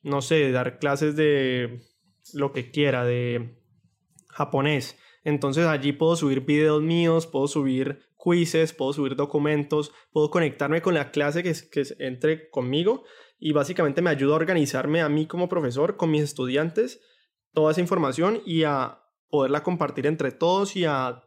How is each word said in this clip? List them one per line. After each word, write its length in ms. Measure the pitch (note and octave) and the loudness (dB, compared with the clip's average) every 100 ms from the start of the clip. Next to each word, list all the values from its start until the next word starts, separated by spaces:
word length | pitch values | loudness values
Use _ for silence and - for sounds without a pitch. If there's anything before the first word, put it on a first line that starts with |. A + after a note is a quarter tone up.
no 200 | D3+ C#3 | -2 -4
sé, 280 | B2 D#3+ C#3 | 2 2 4
dar 300 | B2 B2+ - | 2 -2 -4
clases 340 | D3 C#3 D3+ | -2 0 0
de 640 | D3+ D3+ C#3+ C3 B2+ A#2+ B2 _ _ _ _ - | 2 2 2 2 -2 -4 -8 _ _ _ _ -16
lo 200 | C#3+ C#3 | -4 -4
que 180 | C#3 B2 | -4 -6
quiera, 320 | D3+ D3 B2+ | 0 2 2
de 520 | B2 B2 A#2+ A#2+ A#2 - _ _ _ _ _ _ _ | 0 -2 -2 -4 -8 -14 _ _ _ _ _ _ _
japonés. 720 | - D3+ C#3 C#3 D3 B2 - _ _ | -8 -2 0 2 0 -2 -14 _ _
Entonces 440 | - D3 C#3 C#3 E3+ | -4 -2 0 2 2
allí 260 | D3+ C#3 | 2 -2
puedo 240 | C#3+ D#3+ E3+ | 0 0 2
subir 240 | D3 C3+ | 0 0
videos 420 | C3 D3 D#3 D3+ | 2 2 4 2
míos, 460 | D#3 E3+ E3+ E3 E3 | 2 2 4 2 0
puedo 180 | C#3 C#3+ | -2 -2
subir 540 | D3+ C3+ B2+ C3+ C#3 _ _ | 0 0 0 -2 -6 _ _
quizzes, 560 | - F3 E3 E3 D#3+ | 0 2 2 2 0
puedo 200 | - C3 | 0 -4
subir 220 | C#3+ C3+ | -2 -4
documentos, 800 | C3+ C#3+ D3+ D3 D3+ D3 D3+ D3 - _ | -2 -2 0 0 0 0 -2 -2 -12 _
puedo 200 | D#3 D3+ | 0 2
conectarme 520 | F3+ D#3 A#2+ C#3+ E3 | 2 0 0 -2 0
con 120 | F3 | 2
la 180 | E3 C3+ | 0 0
clase 320 | - D3 D#3 | 0 0 0
que, 100 | F3 D#3+ - | -2 -4 -4
que 140 | - C3+ - | -4 -4 -6
entre 500 | C3+ B2+ D3+ D#3+ - | -8 -2 -2 -2 -4
conmigo 540 | - B2+ C#3+ F3+ C4 - - - _ | -6 -2 0 0 -2 -6 -20 -20 _
y 140 | D#3 | 0
básicamente 500 | D3 C#3+ F3+ D#3 C#3 | 0 0 0 0 2
me 80 | F3+ | 0
ayuda 220 | C#3+ C3+ | 2 2
a 40 | D#3 | 2
organizarme 680 | E3 F3+ C#3 C3+ C#3 D#3+ | 2 0 0 -2 0 0
a 60 | D#3 | 2
mí 180 | D3+ D#3+ | 0 -2
como 220 | F3 F3+ | -4 -2
profesor, 480 | F3+ C#3 A#2+ E3 G#3 | -2 -2 0 -2 0
con 140 | E3 | 0
mis 120 | D3+ | 0
estudiantes, 760 | D3 - B2+ C3+ E3 E3 B3+ - _ _ _ _ _ | -2 -4 -2 -2 -2 -2 -4 -6 _ _ _ _ _
toda 200 | - D#3 | 0 2
esa 80 | D#3+ | 2
información 600 | F3 F#3 C#3+ C3+ F3 A3+ - | 0 0 0 2 0 0 -2
y 180 | D#3+ | 0
a 360 | D#3 C#3+ A#2+ - _ _ _ | 2 0 -4 -8 _ _ _
poderla 340 | D3+ C3+ C#3+ | 0 2 0
compartir 440 | C#3+ F3 C#3+ - C#3 | 0 -2 -2 0 -2
entre 240 | D#3 C#3 | 0 -4
todos 460 | - E3+ F#3 G3 F#3+ | 0 0 2 -2 -2
y 80 | |
a 380 | E3 C#3 B2+ A#2 | 0 0 -2 -6